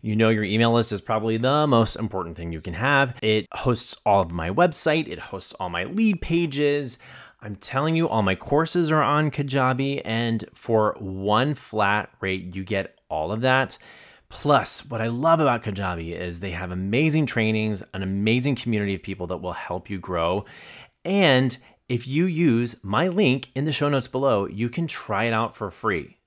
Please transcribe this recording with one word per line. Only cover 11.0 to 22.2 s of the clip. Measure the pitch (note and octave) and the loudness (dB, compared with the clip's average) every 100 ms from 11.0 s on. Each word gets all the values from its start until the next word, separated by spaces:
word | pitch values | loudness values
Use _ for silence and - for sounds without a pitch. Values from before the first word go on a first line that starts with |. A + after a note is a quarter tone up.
| G2 F#2+ G2 G#2+ C#3 | -8 -4 2 2 2
flat | D3 - G#2+ G2+ G#2 - _ | -2 -6 0 2 2 -2 _
rate, | F#2+ F#2+ F2+ F#2 | -4 -4 -6 -10
you | |
get | F#2 G2 F#2+ _ _ | -4 -4 -4 _ _
all | D#2 D#2 | -4 -2
of | A2 | 0
that. | B2+ C3 C3+ - - - - - _ | 2 2 0 -8 -20 -20 -20 -20 _
Plus, | - C#3+ C#3 G2 - - | -6 2 2 4 -2 -2
what | A2+ | -4
I | A2+ | -2
love | A#2+ D#3+ E3 | 0 4 4
about | D3 A#2+ | 4 2
Kajabi | G#2+ G2 F#2+ E2+ E2 E2 | -2 -4 -4 -4 -6 -6
is | F2+ E2+ | -6 -6
they | F#2+ | -8
have | E2+ F2+ | -6 -6
amazing | F2+ G2 A#2 D#3 D3+ C#3+ | -4 0 2 2 2 0
trainings, | A#2+ A2 A2 A2 G2+ - | 0 0 0 -2 -4 -8
an | F#2+ | -8
amazing | F#2+ G2 G#2+ B2 C3 B2+ | -4 0 2 2 2 -2
community | B2 A2 G2+ F#2+ | -2 -2 -2 -4
of | |
people | - F#2 F2 | -6 -8 -6
that | F2+ | -6
will | F2+ | -6
help | E2+ - F2+ - | -8 -8 -8 -6
you | F#2+ | -10
grow. | F2+ F2 E2 F#2+ - - - - - _ | -4 -2 0 0 -4 -18 -20 -20 -20 _
And | E3 G3 F3 B3+ C3+ - - _ - | -2 4 6 6 2 -2 -16 _ -6
if | B2 C3 | -6 -2
you | C#3+ | 0